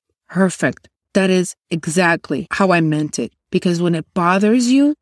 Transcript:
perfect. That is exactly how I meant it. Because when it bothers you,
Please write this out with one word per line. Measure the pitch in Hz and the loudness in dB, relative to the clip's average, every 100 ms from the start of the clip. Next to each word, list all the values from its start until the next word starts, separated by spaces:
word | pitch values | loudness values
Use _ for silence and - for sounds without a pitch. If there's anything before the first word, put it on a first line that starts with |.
| _ _ - | _ _ -8
perfect. | 175 190 - 147 - _ _ _ | 0 0 0 -4 -4 _ _ _
That | 202 190 | -2 2
is | 185 175 - - | 0 -2 -8 -8
exactly | 170 170 160 175 170 - 143 175 | -8 -4 0 2 0 -2 -8 -6
how | - 196 | -2 2
I | 175 | 2
meant | 160 151 151 - | 2 -2 -4 -6
it. | 117 _ - | -8 _ -6
Because | 185 185 170 | -2 -2 -2
when | 175 | -2
it | 170 - | -2 -4
bothers | - 175 190 208 247 240 | -2 0 2 2 2 2
you, | 269 285 294 | 2 2 -2